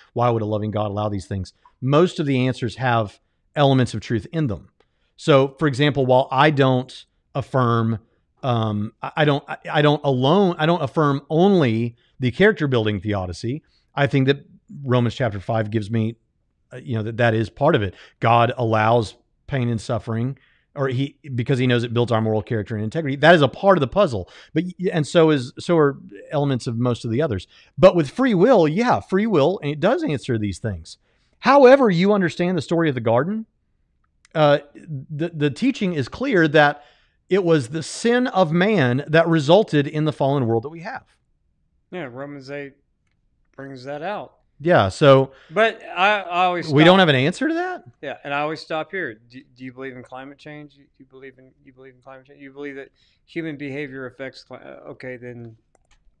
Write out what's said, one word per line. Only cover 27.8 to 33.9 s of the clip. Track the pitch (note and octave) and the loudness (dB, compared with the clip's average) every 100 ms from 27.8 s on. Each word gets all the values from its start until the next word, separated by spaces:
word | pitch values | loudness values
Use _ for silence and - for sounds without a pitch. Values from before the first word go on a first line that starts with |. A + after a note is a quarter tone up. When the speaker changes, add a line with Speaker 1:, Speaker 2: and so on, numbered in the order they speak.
| F#3 | 6
Speaker 1:
with | F3 C#3 | 6 -2
free | - C4 | 0 0
will, | F#3 A3+ A3+ D#3 | 4 4 6 4
yeah, | E3+ A#3+ A#2+ | 2 0 0
free | - F#3+ A3 | 0 -2 0
will, | E3+ C#3+ G3 | 2 2 0
and | C#3+ | -6
it | D3+ | -2
does | F3 E4 D4+ | 0 0 -2
answer | C#3 - A2 | -4 -4 -4
these | G#2 F2+ | -4 -6
things. | A2+ E2+ E2 - _ _ _ _ | -8 -10 -14 -20 _ _ _ _
However | A#3 C#4 B3 C#4 A#3 | 2 6 8 8 6
you | E3+ G3 | 2 2
understand | G#3 E3+ - F3 F3+ | 2 0 -2 -2 -2
the | |
story | - E3+ D#3+ | -2 0 0
of | B2+ | -2
the | |
garden, | A2+ A#2+ D#3+ A3 A3 _ _ _ _ | 0 0 0 -6 -10 _ _ _ _